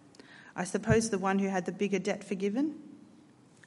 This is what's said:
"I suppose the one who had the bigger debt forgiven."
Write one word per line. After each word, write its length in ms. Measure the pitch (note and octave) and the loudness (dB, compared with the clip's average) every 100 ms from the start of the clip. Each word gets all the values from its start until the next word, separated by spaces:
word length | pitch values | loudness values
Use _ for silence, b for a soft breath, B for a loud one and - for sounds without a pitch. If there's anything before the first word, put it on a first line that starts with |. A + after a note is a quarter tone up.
| - B B B B | -20 B B B B
"I 100 | - | -6
suppose 440 | F#3 - A3 A3 A3+ | -2 -2 4 4 4
the 100 | G3 | 0
one 200 | F#3+ G3 | 2 2
who 100 | G3 | 2
had 160 | F#3+ | 0
the 80 | F3+ | -2
bigger 260 | F3+ G3+ F#3+ | -2 0 0
debt 240 | G3 F#3+ | 0 -4
forgiven." 520 | - F#3+ G3+ G#3+ D#4 D4 - - - - - - - - | -4 -2 -2 0 -2 -4 -14 -20 -20 -20 -20 -20 -20 -20